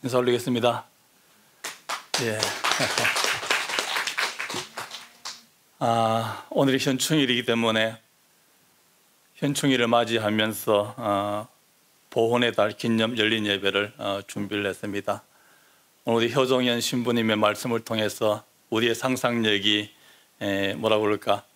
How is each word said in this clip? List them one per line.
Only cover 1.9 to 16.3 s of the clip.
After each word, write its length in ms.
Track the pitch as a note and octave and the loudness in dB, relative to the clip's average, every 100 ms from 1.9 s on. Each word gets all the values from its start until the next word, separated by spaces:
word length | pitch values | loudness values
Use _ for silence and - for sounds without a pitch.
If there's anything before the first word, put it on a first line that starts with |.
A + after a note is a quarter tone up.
| - - - | -10 -4 -2
예. 160 | A#2+ G#2+ | -2 -4
<laughs> 3500 | - - - - B2+ - - - - - - - - - - - - - - - - - - - - - - - - - - _ _ _ | -6 -6 -4 -2 -2 0 -2 -2 -2 -4 -4 -4 -2 -6 -4 -4 -6 -4 -6 -6 -8 -8 -10 -12 -14 -14 -18 -16 -16 -16 -20 _ _ _
아, 680 | B2+ A#2 A2+ A2+ A2+ G#2 - | 0 2 2 0 -2 -8 -6
오늘이 300 | - C#3 C3 | 0 2 2
현충일이기 680 | C#3+ C3 - D#3 C3+ A#2+ A#2+ | 0 -2 0 2 2 0 0
때문에 560 | A#2 A#2 A2 A2 A2 _ _ _ _ _ _ _ _ _ _ _ _ _ - | 0 2 2 0 -4 _ _ _ _ _ _ _ _ _ _ _ _ _ -4
현충일을 500 | C#3+ C#3+ D3 C3 A#2 | -2 0 2 4 4
맞이하면서, 1080 | A#2 A2+ A2+ G#2+ G#2+ A2 G#2 - G#2 G#2 - | 4 4 0 0 0 0 -2 2 2 2 -4
어, 500 | A2+ G2+ G#2 G#2 A#2 _ _ _ _ _ _ | -2 -2 -2 -6 -8 _ _ _ _ _ _
보훈의 440 | - A2+ A#2+ A#2+ | 0 2 4 2
달 180 | A2 G#2+ | 2 0
기념 440 | A2 A#2 A2+ A2+ A#2+ | 0 0 2 2 2
열린 260 | G#2+ A2 G#2 | 2 2 0
예배를, 480 | G2+ G2 G2 G#2 - | 0 0 0 -2 -6
어, 220 | G#2 G2+ G2 | -6 -6 -6
준비를 400 | - G2+ G#2 G2+ | -8 -4 -2 -4
했습니다. 560 | F#2 G#2+ G2+ G2+ G2+ - _ _ _ _ _ _ _ - | -4 -6 -6 -4 -6 -8 _ _ _ _ _ _ _ 0
오늘 200 | A#2 | 2
우리 80 | A#2 | 2